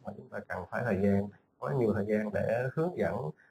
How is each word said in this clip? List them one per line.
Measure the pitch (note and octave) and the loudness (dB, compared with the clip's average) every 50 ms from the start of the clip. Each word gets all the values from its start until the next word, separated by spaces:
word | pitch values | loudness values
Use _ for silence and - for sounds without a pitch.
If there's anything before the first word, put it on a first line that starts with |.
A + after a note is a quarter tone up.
| - | -10
mà | G2+ G2+ | -12 -12
chúng | - - - | -12 -12 -12
ta | - G#2+ - - | -12 -12 -8 -8
cần | F2+ F#2 F2 - | -6 -6 -6 -6
phải | - A2+ A#2+ | -4 -2 0
thời | A#2+ G2+ F#2 G2+ | 0 2 2 4
gian, | G2+ G2+ G2 G2+ G2+ - - _ _ _ _ | 4 4 4 2 0 -6 -14 _ _ _ _
có | - C#3 | -6 -2
nhiều | C#3+ C3+ A#2+ G#2+ G#2 | 0 2 2 2 2
thời | G#2+ G2 G#2 | 2 0 0
gian | G#2+ G#2+ G#2+ G#2+ G2+ | 0 0 0 0 -2
để | - - - A2+ A#2+ B2+ C3 - | 0 0 2 2 0 0 -2 -2
hướng | D#3 D#3+ F3+ E3+ B2 | -2 -2 -2 0 0
dẫn, | G2+ E2 F2+ A2+ C#3 D#3 - _ - _ | -2 -2 -2 -2 -6 -6 -8 _ -16 _